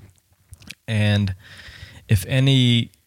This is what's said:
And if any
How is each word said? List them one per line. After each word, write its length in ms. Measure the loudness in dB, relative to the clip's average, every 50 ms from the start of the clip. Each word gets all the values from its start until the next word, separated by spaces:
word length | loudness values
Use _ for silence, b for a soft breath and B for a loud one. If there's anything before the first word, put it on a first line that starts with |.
| B B _ _ _ _ _ _ _ -20 -20 _ -20 -20 -20 _ -8 -4
And 460 | -2 0 2 2 2 0 0 -2 -6 B B B B B B B B B B B B B B 0
if 160 | 0 0 0
any 640 | -2 -2 0 2 2 2 2 2 2 2 0 -2 -6 _ _ _